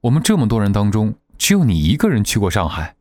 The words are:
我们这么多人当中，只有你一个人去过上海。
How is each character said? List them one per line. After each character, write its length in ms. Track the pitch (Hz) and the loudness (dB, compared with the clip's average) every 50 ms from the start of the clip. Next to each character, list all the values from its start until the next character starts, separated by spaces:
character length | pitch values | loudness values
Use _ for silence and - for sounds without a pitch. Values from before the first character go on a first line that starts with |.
我 80 | - 120 | 0 2
们 120 | 123 160 | 0 2
这 160 | 151 - 220 180 | 2 2 2 2
么 80 | 123 | 2
多 160 | 107 117 110 | 0 0 0
人 100 | 104 101 | 0 0
当 200 | 101 104 101 104 | 0 0 0 0
中， 200 | 98 110 107 107 - _ _ _ _ - | 0 0 -2 -2 -4 _ _ _ _ -6
只 160 | - - 202 | -2 0 2
有 100 | 202 165 | 2 2
你 120 | 117 90 | 2 2
一 200 | 80 76 80 - | 2 2 0 0
个 120 | 147 - 220 | 2 0 0
人 140 | 147 107 | 2 0
去 160 | 101 - - 110 | -2 0 -2 -2
过 100 | 101 92 | -2 0
上 200 | 80 107 87 80 | -2 -2 -4 -4
海。 260 | - 76 80 - _ _ | -6 -8 -10 -10 _ _